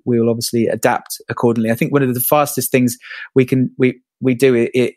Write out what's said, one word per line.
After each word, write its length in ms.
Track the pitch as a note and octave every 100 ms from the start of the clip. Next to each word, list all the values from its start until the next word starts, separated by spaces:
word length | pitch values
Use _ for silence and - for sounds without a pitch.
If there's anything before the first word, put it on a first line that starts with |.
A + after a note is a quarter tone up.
we 160 | - A#2+
will 80 | A#2
obviously 380 | A#2 A#2 A#2 A2+
adapt 560 | G#2 B2+ A#2 - - -
accordingly. 420 | A#2 A#2+ A#2 A2+
I 40 |
think 160 | A2+ D#3
one 120 | C#3+
of 100 | C3+
the 80 | B2
fastest 500 | - D3+ C#3+ - -
things 280 | C3 B2 B2 - - -
we 120 | - B2+
can, 240 | C3 B2+ -
we, 240 | B2+ - _ _
we 140 | B2+
do 200 | A#2+ C3+
it, 180 | B2 A#2
it, 200 | B2+ A#2+